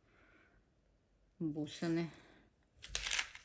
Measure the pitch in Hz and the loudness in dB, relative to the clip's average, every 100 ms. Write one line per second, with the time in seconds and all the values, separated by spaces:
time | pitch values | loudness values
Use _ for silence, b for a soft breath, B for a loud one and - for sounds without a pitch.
0 | b b b b b b b _ _ _ | b b b b b b b _ _ _
1 | _ _ _ - 160 156 147 - 170 165 | _ _ _ -2 0 0 -4 0 2 4
2 | 160 B B B B _ _ - - - | 2 B B B B _ _ -16 -4 -2
3 | - - - - | 2 2 0 -8